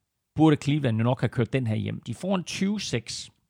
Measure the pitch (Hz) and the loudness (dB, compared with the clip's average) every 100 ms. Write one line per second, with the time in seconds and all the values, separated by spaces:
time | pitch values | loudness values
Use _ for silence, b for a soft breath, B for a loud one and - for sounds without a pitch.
0 | _ _ _ - 156 147 139 151 131 110 | _ _ _ 4 6 6 2 0 0 2
1 | 117 131 113 - 113 131 117 110 101 110 | 0 0 -2 0 0 0 0 -2 -2 -6
2 | - 113 180 190 160 - 190 214 - 117 | -8 -6 -2 -2 -4 -2 -2 -2 -4 -6
3 | - - - _ | -6 -12 -12 _